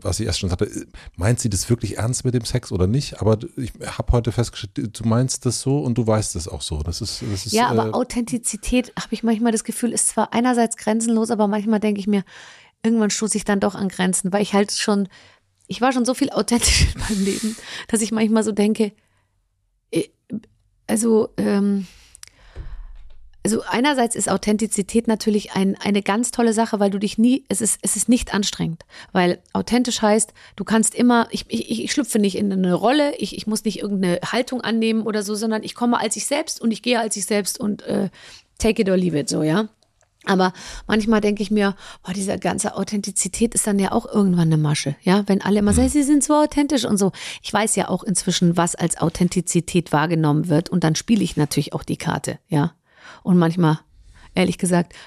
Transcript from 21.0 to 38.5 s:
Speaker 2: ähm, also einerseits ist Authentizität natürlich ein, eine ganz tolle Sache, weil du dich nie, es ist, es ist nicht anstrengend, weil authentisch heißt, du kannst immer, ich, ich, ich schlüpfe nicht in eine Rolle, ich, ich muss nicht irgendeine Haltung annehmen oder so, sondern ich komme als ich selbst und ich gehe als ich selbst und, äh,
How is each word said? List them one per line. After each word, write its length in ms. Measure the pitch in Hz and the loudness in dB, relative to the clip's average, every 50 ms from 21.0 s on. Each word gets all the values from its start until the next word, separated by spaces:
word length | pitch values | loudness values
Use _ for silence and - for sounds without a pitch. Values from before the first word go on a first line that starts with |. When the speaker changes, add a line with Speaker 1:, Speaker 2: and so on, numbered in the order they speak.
| 226 233 226 214 214 - - | 2 4 4 4 2 0 -2
Speaker 2:
ähm, 500 | - 196 208 208 202 202 202 202 196 190 - - - - _ _ - - - _ _ - - - - - - - - - - - - - - - - - - - - - | -4 0 0 2 2 2 2 0 -2 -4 -8 -16 -20 -20 _ _ -20 -20 -20 _ _ -20 -20 -16 -14 -12 -12 -12 -12 -14 -16 -16 -18 -18 -18 -18 -20 -20 -20 -20 -6 -4
also 160 | - 220 - - - | -2 -2 -2 -2 -2
einerseits 460 | 180 214 254 302 294 262 240 226 - | 0 2 2 2 2 2 0 0 0
ist 140 | - 202 - | -4 -2 -2
Authentizität 800 | 190 190 - 208 214 208 226 208 - - 190 - - 233 226 | -2 0 0 0 0 0 0 -2 -2 -4 -4 0 0 0 2
natürlich 460 | - 220 214 - 220 208 208 - - - | 2 0 0 0 0 0 0 -2 -2 -2
ein, 220 | 190 190 196 196 - | 0 0 0 0 -2
eine 220 | - 208 202 202 | -2 0 0 0
ganz 300 | 196 - 196 220 247 - | 0 0 0 0 -2 -2
tolle 200 | - - 233 226 220 | 0 2 2 2 4
Sache, 280 | 214 226 220 - 202 | 2 0 0 2 2
weil 80 | 202 202 | 2 2
du 80 | 196 202 | 2 0
dich 180 | 202 196 - | -2 -2 2
nie, 280 | - 220 247 254 - - | 4 4 4 4 2 0
es 140 | _ 202 - | _ -4 -2
ist, 180 | 226 202 - - | 0 -2 -2 -2
es 140 | - 208 - | -2 -4 -2
ist 140 | 208 - - | -2 2 2
nicht 240 | 240 240 - - - | 2 2 2 -2 -2
anstrengend, 500 | 202 202 - - - 175 165 165 - - _ - - - - - | -2 -2 -2 -4 -4 -4 -6 -6 -8 -14 _ -20 -20 -20 -2 0
weil 260 | 185 180 175 180 - _ _ _ | 2 2 2 0 -2 _ _ _
authentisch 480 | 190 185 - 220 247 247 247 220 - | -4 -2 0 0 2 2 0 0 2
heißt, 320 | 226 208 208 226 214 - _ - - - _ | 2 4 4 4 2 -2 _ -20 -20 -20 _
du 60 | - 196 | -12 -4
kannst 280 | - 214 226 214 - - | 0 2 2 2 2 0
immer, 340 | - 240 247 240 233 226 - | 2 4 4 6 4 2 0
ich, 140 | - - - | -4 -8 -6
ich, 360 | - - 226 - - 240 220 - | -6 -6 -6 -4 -4 -6 -6 -4
ich 80 | - - | -4 -2
schlüpfe 260 | 294 262 - - 226 | -2 -2 0 2 2
nicht 160 | 208 202 180 | 2 2 0
in 140 | - 208 202 | 0 -2 0
eine 220 | 190 190 185 180 180 | 0 0 2 2 2
Rolle, 420 | 170 185 226 277 302 285 285 285 | 2 2 2 4 4 2 0 0
ich, 200 | - 220 190 - | -4 -8 -8 -8
ich 100 | - - | -8 -6
muss 160 | 214 220 220 - | -4 -4 -2 -2
nicht 160 | 220 190 - | -4 -6 -4
irgendeine 400 | - 208 202 190 190 180 175 175 - | -6 -4 -2 0 0 0 0 -2 -2
Haltung 340 | - - 226 254 - 262 247 | -2 -2 -2 -2 -2 -6 -6
annehmen 420 | - - 233 226 220 226 220 220 214 | -4 -2 -2 0 0 0 0 0 -2
oder 200 | 226 208 214 208 | -2 -4 -4 -4
so, 100 | 196 214 | -4 -4
sondern 280 | 202 226 226 220 220 - | -4 -2 -2 -2 -2 -4
ich 120 | 202 - | -8 -6
komme 220 | - 247 240 240 - | -2 0 0 0 0
als 180 | - 226 - | 0 -2 -4
ich 80 | 220 - | -4 -4
selbst 340 | - 277 294 320 - - - | -4 -2 -4 -4 -6 -8 -4
und 120 | 233 226 | -2 -2
ich 100 | 220 - | -2 -2
gehe 180 | - 240 247 226 | -2 0 0 0
als 160 | 226 220 - | 0 -2 -4
ich 100 | 214 185 | -6 -2
selbst 320 | - 214 202 202 - - - | -2 0 0 0 -2 -6 -4
und, 240 | - 208 202 - - | -4 -4 -4 -4 -4
äh, 260 | - - 202 202 180 - - - - - - _ _ | -4 -2 -2 -2 -2 -6 -10 -20 -20 -20 -20 _ _